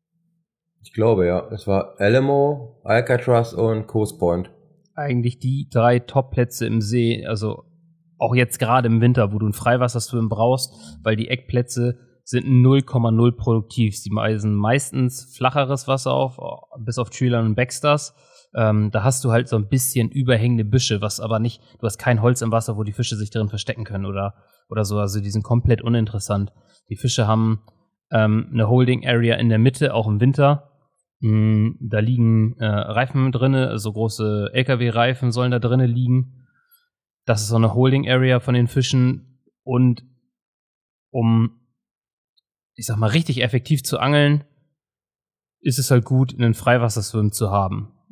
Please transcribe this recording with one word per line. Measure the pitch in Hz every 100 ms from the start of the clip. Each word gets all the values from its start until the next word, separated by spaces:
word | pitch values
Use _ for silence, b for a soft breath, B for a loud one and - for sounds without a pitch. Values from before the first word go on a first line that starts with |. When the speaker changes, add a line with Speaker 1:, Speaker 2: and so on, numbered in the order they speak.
| _ _ _ _ _ _ _ _
Speaker 1:
Ich | -
glaube, | - 110 104 87
ja. | 90 -
Es | 107 -
war | 98 - -
Alamo, | 101 123 135 139 143 143 123 -
Alcatraz | - 113 123 123 127 117 117
und | - 113 110 110
Coast | 110 107 -
Point. | 87 87 90 - _ _ _
Speaker 2:
Eigentlich | - 143 123 120 -
die | 131 135 147
drei | 120 120 123
Top-Plätze | 123 139 131 - 120 - 120
im | 113
See, | 104 120 117 113 -
also | 110 107 - - _ _ _ _ -
auch | 113
jetzt | 123 123 -
gerade | 113 127 120
im | 113
Winter, | 120 123 104
wo | 104
du | 107
einen |
Freiwasserswim | - 120 123 123 120 - 120 110
brauchst, | 104 117 131 - B B -
weil | 110
die | 110 -
Eckplätze | 127 - 123 123 123 120 123 b b
sind | - 123 -
null | 127 127 139
Komma | 135 123 117
null | 113 120
produktiv. | 120 117 113 107 - 110 101
Sie | -
meisen | 104 107 110 107
meistens | 104 104 135 - 131 127 127 - -
flacheres | 127 143 131 135 -
Wasser | 135 131
auf, | 131 135 127 - - _ -
bis | 113 123
auf | 117
Treeline | - 127 120 110
und |
Backstars. | 107 123 - 147 147 - b b b b
Ähm, | - 110 104 107
da | 107
hast | 113 127
du | 127
halt | 117 120
so | 113
ein | 104
bisschen | 131 - 127 113
überhängende | 139 127 117 117 120
Büsche, | 104 127 - 104
was | 101 -
aber | 113 110
nicht, | 117 - b _
du | 113
hast | -
kein | - 117
Holz | 117 123
im | 113
Wasser, | 113 113 104
wo |
die | 107
Fische | 104 117 104
sich | 104
drin | 113 107
verstecken | 104 - 120
können | 107 101
oder, | 98 98 98 b b b _
oder | 110
so. | 101 104
Also | 101 104
die | 101
sind | 107
komplett | 101 120 127 113
uninteressant. | 120 117 107 104 - 101 101 b b b _
Die | 107
Fische | 127 - 107
haben, | 110 110 107 - _ _ _ _
ähm, | 113 107 110 -
eine | 127 107
Holding | 123 123 127 127
Area | 117 117 120
in | 120
der | 110
Mitte, | 123 131 143
auch | 110 107
im | 104
Winter. | 123 139 143 143 - _ _ _ _ _
Mm, | 110 107 107 107 110 -
da | 117 107
liegen, | 110 123 113 113 110 120
äh, | 110
Reifen | 104 - 107 131 139 131
drinne, | 123 131 135 127 110
so | 107
große | 104 110 - 107 104 101
L-K-W-Reifen | 123 131 127 120 110 120 127 123
sollen | 117 123
da | 123
drinne | 117 131 123
liegen. | 120 123 127 131 - b b b b b _ _ _ -
Das | 107
ist | 104
so | 113
eine | 113
Holding | 110 131 135 135
Area | 127 131 123
von | -
den | 123 120
Fischen. | 139 127 131 127 131 - _ _ _
Und | 127 123 127 120 127 _ _ _ _ _ _ _ _ _ _
um, | 131 113 113 117 - _ _ _ _ _ _ _ _ _ _ _
ich | - 113
sag | 110
mal, | 110
richtig | 143 165 120
effektiv | 117 127 - 151
zu | - -
angeln, | 131 147 143 147 - _ _ _ _ _ _ _ _ _ _ _
ist | - 127
es | 127
halt | 127 -
gut, | 131 131
einen | - 117
Freiwasserswim | 110 - 123 117 110 101 110 104
zu | - 104
haben. | 101 95 101 104 _ _